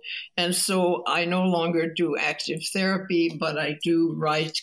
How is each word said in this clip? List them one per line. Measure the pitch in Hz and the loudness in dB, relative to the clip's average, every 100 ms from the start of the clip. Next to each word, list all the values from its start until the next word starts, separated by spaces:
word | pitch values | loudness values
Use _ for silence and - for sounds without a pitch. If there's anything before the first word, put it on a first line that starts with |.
| - - - - | -12 -14 -10 -2
and | 175 180 | 0 2
so | - 190 180 170 170 | 2 2 2 2 0
I | 160 170 | 0 0
no | 185 | 2
longer | 185 170 165 170 165 | 2 2 2 0 0
do | 160 170 143 | 0 0 0
active | 151 151 - 165 - | -2 -2 -4 -4 -4
therapy, | 196 190 190 190 170 165 160 | 0 0 0 0 2 2 0
but | 160 151 | -4 -2
I | 147 151 | -4 -2
do | 170 165 165 156 | 0 2 2 0
write, | 156 156 156 - | 0 0 0 -4